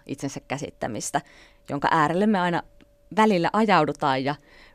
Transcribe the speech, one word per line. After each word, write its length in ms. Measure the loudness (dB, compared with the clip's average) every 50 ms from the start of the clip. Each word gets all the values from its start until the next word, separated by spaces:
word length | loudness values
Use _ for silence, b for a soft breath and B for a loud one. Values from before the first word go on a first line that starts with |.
| -8
itsensä 340 | -12 -10 -8 -8 -8 -10 -10 _ -8
käsittämistä, 720 | -8 -8 -8 -10 -10 -8 -8 -8 -6 -6 -8 -4 -4 -4 -6 b b b b b b b b -8
jonka 180 | -6 -2 0 2
äärelle 360 | 2 4 2 2 2 2 2
me 140 | 2 2 2
aina 220 | 0 0 -2 -4 -6 -8 _ -20 -20 _ _ _ _ -6 0
välillä 340 | 2 4 4 4 2 0 0
ajaudutaan 720 | 2 2 2 4 4 4 2 2 -2 -2 0 0 0 0 -2
ja 100 | -4 -6 -6 b b b b b b